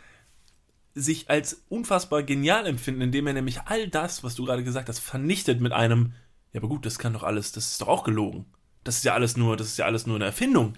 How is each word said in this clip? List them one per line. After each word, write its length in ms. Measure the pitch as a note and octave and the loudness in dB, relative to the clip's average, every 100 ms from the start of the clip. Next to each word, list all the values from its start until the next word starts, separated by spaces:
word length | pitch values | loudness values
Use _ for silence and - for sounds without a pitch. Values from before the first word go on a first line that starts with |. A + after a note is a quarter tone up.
| - _ _ _ _ _ _ _ _ | -20 _ _ _ _ _ _ _ _
sich 360 | C#3+ C#3+ D#3+ - | -4 -2 -2 0
als 340 | D3 D3+ - - | 0 0 -8 -8
unfassbar 540 | A3+ A#3 F#3 - D3+ | -6 0 0 2 0
genial 440 | C#3 C#3 D3+ G#3+ G3 | 0 0 2 2 0
empfinden, 340 | B2 - C3 | -4 -4 -2
indem 260 | B2+ C#3 C#3+ | 0 0 0
er 60 | |
nämlich 280 | C3+ C3 - - | -2 -2 -4 -4
all 220 | A3 G3+ | -4 -2
das, 360 | D#3 F3 - | -4 -4 -6
was 120 | B2 A#2+ | -8 -6
du 80 | B2+ | -2
gerade 180 | B2 | -2
gesagt 260 | B2 C3 B2 | -2 -4 -6
hast, 100 | A#2 | -6
vernichtet 600 | - C3 D3 F#3+ - A#2+ | -6 -2 0 2 2 2
mit 100 | A#2+ | 2
einem, 420 | - A#2 A#2 A#2+ - - _ _ | 4 4 6 4 0 -18 _ _
"Ja, 80 | A2+ | -6
aber 80 | G#2+ | -4
gut, 180 | D3 A#2 | -4 -6
das 140 | - | -4
kann 140 | A#2+ | -4
doch 100 | G#2+ | -2
alles, 300 | E2+ G#2 G#2 | -2 -2 -2
das 180 | A2 - | -6 -6
ist 100 | - | -2
doch 60 | A#2+ | 0
auch 160 | - | 2
gelogen. 420 | - G#2+ G2 - - _ _ _ | 2 0 0 -4 -12 _ _ _
Das 140 | B2+ A#2 | -4 0
ist 80 | B2 | 2
ja 80 | |
alles 240 | A2 A#2+ A#2+ | 4 2 4
nur, 180 | A#2 G#2+ | 2 2
das 120 | G#2+ | -2
ist 100 | - | -2
ja 80 | F2 | 0
alles 200 | A2+ A#2 | 0 -2
nur 120 | G#2+ | -2
eine 80 | G2+ | -2
Erfindung 480 | G2+ B3+ G#3 A2 | 0 4 4 4